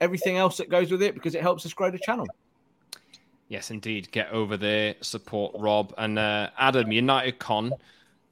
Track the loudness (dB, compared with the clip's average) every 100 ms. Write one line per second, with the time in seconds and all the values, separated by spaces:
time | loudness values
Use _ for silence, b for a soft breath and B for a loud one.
0 | 0 0 0 2 2 0 0 2 2 2
1 | 0 -2 -4 0 0 0 -4 -2 -2 -2
2 | -4 -4 -4 -10 _ _ _ _ _ b
3 | b b b _ -14 -12 -10 -10 -6 -6
4 | -4 -4 -2 -2 -2 -2 0 2 0 -2
5 | -10 -12 -6 -4 -4 -2 2 2 2 -4
6 | -2 0 0 0 -2 2 4 4 4 2
7 | 4 4 2 -4 -2 0 -2 -6 b b
8 | b b _